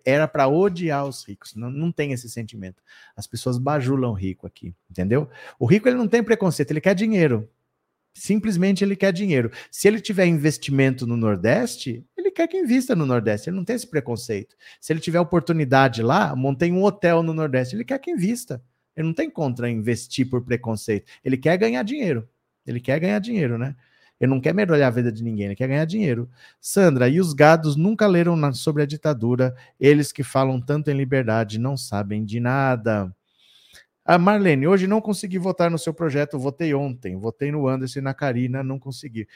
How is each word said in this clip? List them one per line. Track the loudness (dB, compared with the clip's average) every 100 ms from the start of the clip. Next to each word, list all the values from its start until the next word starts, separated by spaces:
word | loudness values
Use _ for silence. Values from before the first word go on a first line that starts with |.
Era | 0 2 2
pra | 2 2
odiar | 2 0 0 -4 -2
os | -4 -10
ricos. | -16 -18 -16 -12
Não, | -10
não | -6 -6
tem | -4 -4
esse | -6 -8
sentimento. | -12 -12 -12 -16 -16 _ -20 -20 -18
As | -14
pessoas | -8 -4 -2
bajulam | 0 0 0 0 -2
o |
rico | -4 -6 -8 -14
aqui, | -16 -18 -18 _
entendeu? | -4 0 0 -2 -10 -20 -2
O | 4
rico, | 4 4
ele | 2
não | 2
tem | 0
preconceito, | 2 0 0 0 -2
ele | 0
quer | 0
dinheiro. | 2 2 4 4 2 -4 _ _ _ _ _ _
Simplesmente | -8 -2 0 0 2 2 2
ele | 0
quer | 2 0
dinheiro. | 0 0 2 0 -6 -16
Se | 0 2
ele | 2
tiver | 0 2 2
investimento | 4 2 0 0 2 2 2 -2
no | 0
Nordeste, | 0 2 2 2 0 -6 -10 -10 -12 -4
ele | -2
quer | 0 -2
que | 0
invista | 0 0 2
no | 0 0
Nordeste. | 0 0 -2 -4
Ele | -6
não |
tem | -4
esse | -6 -4
preconceito. | -6 -4 -6 -6 -8 -8 _ -20 -12
Se | -6
ele | -4
tiver | -2 0
oportunidade | 0 0 0 0 4 4 4 2
lá, | 0 2 0 -2
montei | -2 0 0
um | 2
hotel | 2 2 2 2
no | 0
Nordeste, | -2 -2 -2 -2
ele | -6
quer | -6 -6
que | -4
invista. | -2 -2 -2 -8 -14 -14 _ _
Ele | -6 -4
não |
tem | -4 -6
contra | -4 -4 -2 -4
investir | -2 -2 -4 -4 -4 -2
por | -2
preconceito. | -2 -4 -4 -4 -2 -4 -6 -8
Ele | -4 0
quer | 2 2
ganhar | 0 -2
dinheiro. | -4 -4 -2 -4 -6 _ _ _ -10
Ele | -6
quer | -2 -2
ganhar | 0 -2
dinheiro, | -2 -2 -2 -2
né? | -6 -10 _ _ _ -2
Ele | 0
não | 2
quer | 0
melhorar | 0 2 4 4
a |
vida | 2 -2
de | -2
ninguém, | -4 -4 -4
ele | -4
quer | -2
ganhar | -2
dinheiro. | -2 -2 0 -2 -6 _ -20 _
Sandra, | -2 4 6 6 4
e | 4
os | 2
gados | 6 8 8 4
nunca | 0 0 2 2
leram | 4 2 2
na, | 0
sobre | -2 -2 -2
a | -2
ditadura, | -2 -2 0 0 2 0 -2 -16 2
eles | 6 6 2
que | -6
falam | -2 0 0 0
tanto | -2 -2 -2
em | -2
liberdade | 0 0 0 0 -2 -4
não | -4 -4
sabem | -6 -6 -4 -6
de | -6 -4
nada. | -2 0 0 0 0 -2 -4 -10 _ _ _ _ _ -20 _ _
A | 2 4
Marlene, | 4 4 4 4 4
hoje | 4 4
não | 0
consegui | 0 -4 -4 -4
votar | -2 0 0
no | 0
seu | -4
projeto, | -4 -2 0 -2 -4
votei | -4 -2 -2
ontem, | 0 -2 -6 -10 -8
votei | -8 -6 -4
no | -2 -2
Anderson | -2 -4 -6
e |
na | -8
Karina, | -4 -2 -2 -2 -4
não | -6 -8
consegui. | -10 -14 -12 -10 -12